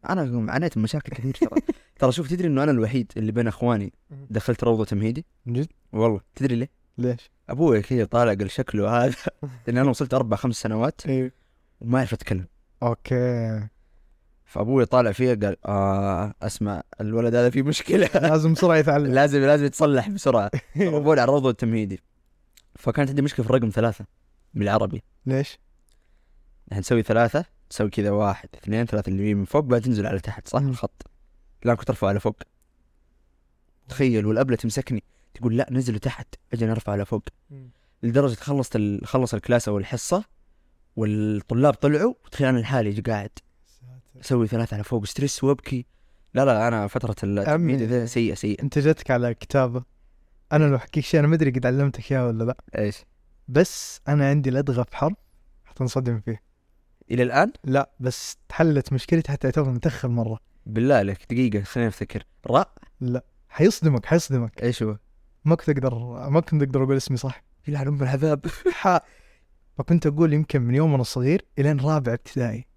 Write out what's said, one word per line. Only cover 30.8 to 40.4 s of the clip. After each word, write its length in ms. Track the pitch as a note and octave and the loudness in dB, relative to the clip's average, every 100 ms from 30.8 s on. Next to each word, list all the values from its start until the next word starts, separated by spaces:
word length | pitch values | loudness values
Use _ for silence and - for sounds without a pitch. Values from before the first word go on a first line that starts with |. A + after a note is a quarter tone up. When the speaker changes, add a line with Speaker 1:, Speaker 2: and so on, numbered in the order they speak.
| - _ - _ _ _ _ _ | -8 _ -20 _ _ _ _ _
Speaker 1:
لا، 60 | A#2+ | -2
أنا 40 | |
كنت 160 | A#2+ - | -2 -2
أرفع 180 | - G2 | -2 0
على 120 | G2+ | 0
فوق. 160 | G#2+ G#2 - _ _ _ _ _ _ _ _ _ _ _ _ _ _ | -2 -6 -16 _ _ _ _ _ _ _ _ _ _ _ _ _ _
تخيل، 380 | C3 C3 A2+ G#2 | 0 2 2 2
والأبلة 300 | A2 C3+ A#2 | 0 2 0
تمسكني، 460 | A#2+ C#3 - B2+ _ _ _ | -2 -4 -6 -8 _ _ _
تقول: 220 | - A#2+ A2+ | -6 -2 0
"لا، 100 | C3+ | 0
نزل 240 | B2+ B2+ | -2 -2
لتحت." 400 | A2 C3+ - - - _ | -2 -4 -8 -16 -20 _
أجي 120 | A#2 | -4
أنا 80 | A2+ | -2
أرفع 200 | A2 - | -2 -2
على 120 | G2+ | -4
فوق. 180 | G2+ A2 - _ _ | -2 -6 -8 _ _
Speaker 2:
مم. 200 | C#3 B2+ _ _ _ | -20 -20 _ _ _
Speaker 1:
لدرجة 320 | A#2 A#2+ C#3 | 0 2 2
خلصت 420 | A2+ - C#3+ B2+ A2+ | -2 -4 -4 -2 -2
ال-، 300 | G#2 G2+ - | -2 -2 -2
خلص 280 | C3 B2 | -2 0
الكلاس 340 | G#2 - A#2+ - | -4 0 0 2
أو 100 | G#2 | -4
الحصة، 460 | F#2+ B2 - F3+ G#3+ _ | -4 -8 -2 -2 -4 _